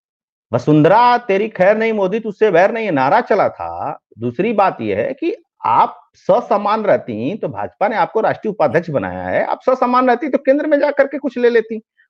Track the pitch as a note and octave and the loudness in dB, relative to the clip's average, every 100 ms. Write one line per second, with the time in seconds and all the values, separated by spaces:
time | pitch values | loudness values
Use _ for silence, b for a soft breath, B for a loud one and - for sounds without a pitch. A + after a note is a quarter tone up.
0 | _ _ _ _ _ A#2 - D3+ D#3 G#3+ | _ _ _ _ _ -4 2 4 6 6
1 | B3 A#3+ A#3+ F#3+ G#3+ - F#3 G#3+ A3+ G#3+ | 4 2 0 -2 -2 -2 0 0 0 -2
2 | F#3 A3+ A3+ - G#3+ E3 G3+ A3+ G#3+ C#3+ | -2 -4 -6 0 2 4 2 0 -2 0
3 | C3 G#3+ - G#3 C#3+ - E2+ E2+ B2 - | 2 2 2 0 0 -2 -10 -8 -10 -10
4 | _ G#2+ A#2+ A#2+ G#3+ G#3 F#3 - A2 G2 | _ -10 -8 -4 -2 0 0 0 -4 -2
5 | - C4 E4+ A4+ _ _ - A#2+ A#3+ - | -4 -4 -6 -6 _ _ 0 2 0 -4
6 | _ _ - G#3+ A#3+ A#3 G#3 A3 G3+ B2+ | _ _ 0 0 2 -2 0 -2 0 0
7 | - G#2+ B2+ G#3 F3 G2+ A2 - G3+ G#3 | -2 -6 -6 -6 -8 -8 -10 -4 -2 0
8 | E3+ A3 F#3+ - G#3+ F#3 D3+ D#3 E3+ C3+ | -2 0 -2 -2 -6 -2 0 0 -2 -4
9 | F#2 F2+ F#2 G#2 - - - C4 B3 B3 | -4 -6 -4 -2 -2 -2 0 0 2 2
10 | B3+ A#3 D#4 C4 C4+ C#4+ D#4 C#4+ D4 C#4 | 2 0 0 -2 2 0 2 2 2 2
11 | C#4 D4 C#4+ A#3+ A#3+ A#3 A3 A3 - _ | 0 -2 -6 0 2 2 0 -8 -12 _